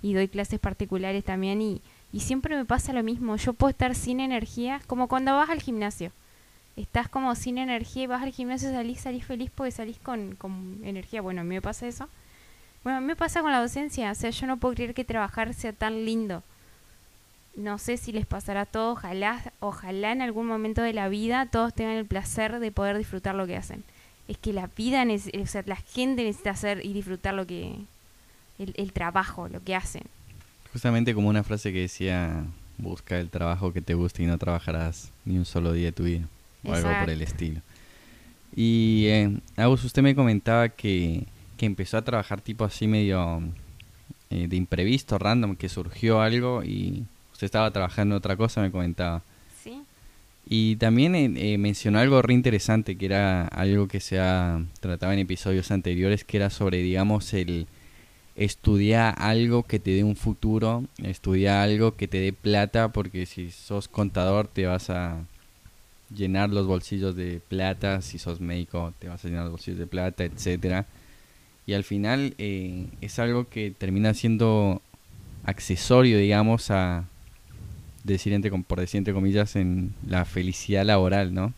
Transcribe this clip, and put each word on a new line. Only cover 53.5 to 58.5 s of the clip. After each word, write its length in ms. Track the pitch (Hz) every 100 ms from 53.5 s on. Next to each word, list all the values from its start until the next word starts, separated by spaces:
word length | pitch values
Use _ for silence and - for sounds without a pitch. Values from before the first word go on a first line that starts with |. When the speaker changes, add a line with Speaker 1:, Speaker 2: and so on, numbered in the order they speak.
| - 95 101 98
Speaker 2:
que 120 | 98
se 200 | - 95
ha 440 | 92 92 90 82 85 -
tratado 320 | 92 87 90
en 60 | 98
episodios 520 | 90 90 101 92 90
anteriores, 520 | 98 90 90 95 104
que 140 | - 104
era 120 | 101
sobre, 280 | - 98 90
digamos, 540 | 90 92 98 107 98
el 340 | 101 87 85 82 - - - - - - -
estudiar 800 | 101